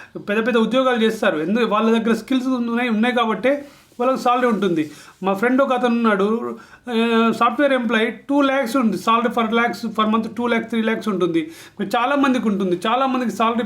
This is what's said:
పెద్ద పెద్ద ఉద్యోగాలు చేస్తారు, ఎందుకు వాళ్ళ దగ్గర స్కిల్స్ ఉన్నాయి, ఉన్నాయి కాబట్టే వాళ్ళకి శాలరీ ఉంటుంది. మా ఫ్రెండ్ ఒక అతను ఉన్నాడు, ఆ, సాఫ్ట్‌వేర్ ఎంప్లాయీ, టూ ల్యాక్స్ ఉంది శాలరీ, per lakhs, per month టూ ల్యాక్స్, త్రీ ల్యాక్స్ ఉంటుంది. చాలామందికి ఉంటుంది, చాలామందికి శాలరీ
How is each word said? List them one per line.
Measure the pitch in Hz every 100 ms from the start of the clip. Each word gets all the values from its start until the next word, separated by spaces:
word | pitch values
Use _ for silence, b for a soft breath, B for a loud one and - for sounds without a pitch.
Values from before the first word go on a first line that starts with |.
| B 170
పెద్ద | 151 208 226
పెద్ద | 233
ఉద్యోగాలు | 220 262 262 233
చేస్తారు, | 220 220 214 156
ఎందుకు | 165 226 220
వాళ్ళ | 208 226 226
దగ్గర | 214
స్కిల్స్ | 220 - 262 254
ఉన్నాయి, | 254 233 233 247
ఉన్నాయి | 214 240 240
కాబట్టే | 226 202 247 285 B B B -
వాళ్ళకి | 262 262
శాలరీ | 247 247 247
ఉంటుంది. | 202 190 160 151 B B B
మా | 190
ఫ్రెండ్ | 196 240 262
ఒక | 269
అతను | 247 247 233
ఉన్నాడు, | 226 196 202 226 240 226 B B -
ఆ, | 226 233 226 226 -
సాఫ్ట్‌వేర్ | 240 226 277
ఎంప్లాయీ, | 262 226 226 233
టూ | - - 285
ల్యాక్స్ | 269 269 247 277
ఉంది | 220 180
శాలరీ, | - 226 233
per | 233 220
lakhs, | 233 240 - 226
per | - 214
month | 226 196 -
టూ | 240
ల్యాక్స్, | 233 226
త్రీ | 226
ల్యాక్స్ | 220 220 220
ఉంటుంది. | 180 180 165 156 B B -
చాలామందికి | 196 240 247 285 277 247 214
ఉంటుంది, | 196 190 175 214
చాలామందికి | 247 262 254 240
శాలరీ | - 226 233